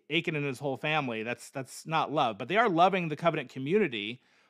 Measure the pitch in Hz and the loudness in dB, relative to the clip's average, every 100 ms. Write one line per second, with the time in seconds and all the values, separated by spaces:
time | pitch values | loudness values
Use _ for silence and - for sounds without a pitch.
0 | - 160 170 156 143 127 143 131 151 156 | -4 -2 -2 -2 -4 -4 -4 -4 -2 0
1 | 135 113 110 120 - 135 127 - 160 160 | 0 -4 -6 -8 -10 -12 -12 -12 -4 -2
2 | 110 147 131 104 117 196 233 165 185 185 | 0 2 0 0 -2 2 4 6 6 4
3 | 170 147 165 160 127 135 135 202 180 113 | -2 0 2 2 -2 -6 0 2 2 -2
4 | 104 117 _ _ | -6 -8 _ _